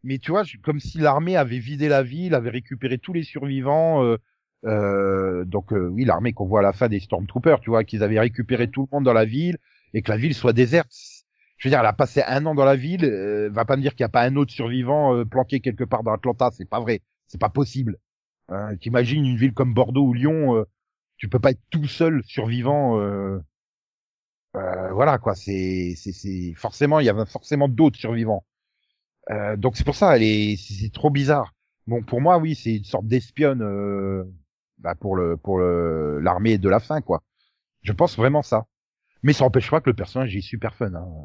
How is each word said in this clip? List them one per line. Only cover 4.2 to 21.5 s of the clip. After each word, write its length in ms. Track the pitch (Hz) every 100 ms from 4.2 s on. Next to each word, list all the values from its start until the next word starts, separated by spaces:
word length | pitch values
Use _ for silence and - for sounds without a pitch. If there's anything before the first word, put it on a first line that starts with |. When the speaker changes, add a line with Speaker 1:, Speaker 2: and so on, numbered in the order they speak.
| _ _ _ _
Speaker 1:
Euh, 800 | 110 107 101 98 98 95 95 90
donc, 280 | 90 98 -
euh, 140 | 107 90
oui, 160 | 98
l'armée 280 | 127 85 117
qu'on 120 | 117 95
voit 120 | 107
à 40 |
la 100 | 101
fin 160 | 95 120
des 100 | 101
Stormtroopers, 640 | 95 87 104 - 160 147
tu 100 | -
vois, 140 | 117
qu'ils 180 | 107 110
avaient 160 | 104 110
récupéré 480 | 120 123 117 123 117
Speaker 2:
Mm. 40 |
Speaker 1:
tout 100 | -
le 60 | 135 143
monde 80 |
dans 80 | 131
la 120 | 113
ville 340 | 110 120 175 170 _ _ _
et 80 | -
que 80 | -
la 60 | 107
ville 180 | 147
soit 180 | 143 127
déserte. 380 | 113 123 165 - - - - _ _ _ _
Je 120 | 131
veux 20 |
dire, 80 | 139
elle 80 | 113
a 60 |
passé 300 | 101 135 - -
un 180 | 131 156
an 100 | 147
dans 80 |
la 100 | 135
ville, 300 | 135 139 180
euh, 440 | 151 104 98 104 107
va 120 | 104
pas 120 | 117 139
me 60 |
dire 100 | 139
qu'il 80 | -
y 40 |
a 40 | 113
pas 140 | 120
un 120 | 120
autre 180 | 135 143
survivant, 600 | - 117 123 123 147 143
euh, 100 | 123
planqué 360 | 117 131 127 139
quelque 240 | 127 110
part 180 | 127 117
dans 100 | 113
Atlanta, 380 | 107 127 117 123
c'est 160 | 117 90
pas 120 | 113
vrai, 220 | 113 107 _ _ _
c'est 120 | -
pas 80 | 107
possible. 480 | 131 135 135 120 90 _ _ _ _ -
Hein, 260 | 95 107 98
t'imagines 440 | 117 120 123 147
une 120 | 139 120
ville 180 | 131
comme 180 | 117 127
Bordeaux 320 | 117 123 127 139
ou 60 |
Lyon, 420 | 120 139 160 143 113
euh, 80 | 107 _ _ _ _ _
tu 120 | 104
peux 100 | 123
pas 120 | 123